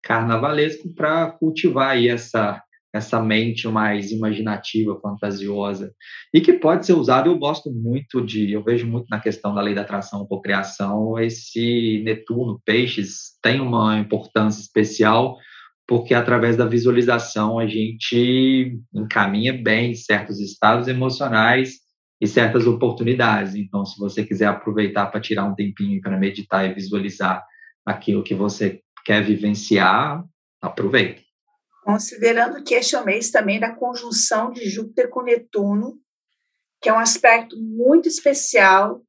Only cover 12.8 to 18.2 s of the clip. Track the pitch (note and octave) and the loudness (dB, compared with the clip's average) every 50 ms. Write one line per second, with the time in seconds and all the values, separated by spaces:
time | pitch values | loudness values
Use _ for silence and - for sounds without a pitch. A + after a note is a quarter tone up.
12.8 | B2 A2+ - - G2+ F#2+ - - - - _ _ - A2+ B2 C3+ C3+ B2 A#2 A2+ | 2 0 -2 -6 -6 -8 -8 -14 -16 -18 _ _ 0 0 0 0 0 0 0 2
13.8 | G#2+ G#2+ G#2+ G#2+ G#2 G#2 A2 G#2 - - _ A2 G#2+ G#2+ G#2 - - - _ A2 | 2 2 2 0 0 -2 -4 -6 -6 -2 _ 2 2 2 0 -2 -8 -2 _ 0
14.8 | G#2+ G#2 - - A2 G#2+ A2 A#2 B2+ - - - _ - - - - - _ _ | 0 0 2 2 4 4 6 4 2 0 -4 -10 _ -20 -20 -20 -20 -20 _ _
15.8 | _ - B2 A#2 - - C3 A#2+ A2+ A#2+ B2 A#2 A2 A#2 A2+ A#2 B2 A2 A#2 A#2+ | _ 0 0 0 2 2 2 2 4 2 2 4 4 2 4 2 2 2 2 2
16.8 | A#2 B2+ A#2+ A#2+ A#2+ A#2+ A#2+ A#2 A#2 - - G#2+ G#2+ G#2+ A#2 A2+ A2+ G#2+ G#2+ A2 | 4 4 4 4 4 4 2 0 -2 -4 -4 -2 -2 0 0 0 -2 -2 -2 -2
17.8 | G#2+ A2 A2+ A2 - - B2 A#2+ | -2 -2 -4 -8 -6 -2 2 2